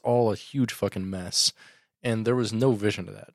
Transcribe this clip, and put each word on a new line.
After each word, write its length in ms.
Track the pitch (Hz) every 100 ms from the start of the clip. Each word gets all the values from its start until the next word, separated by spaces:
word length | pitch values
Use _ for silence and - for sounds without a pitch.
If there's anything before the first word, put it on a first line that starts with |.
all 280 | - 120 113
a 40 | -
huge 360 | - 139 120
fucking 380 | - 98 101 95
mess. 420 | 95 90 - - - - - _ _
And 240 | 123 113
there 120 | 110 127
was 160 | 110
no 180 | 110 131
vision 360 | 110 104 101 90
to 40 |
that 180 | 50 -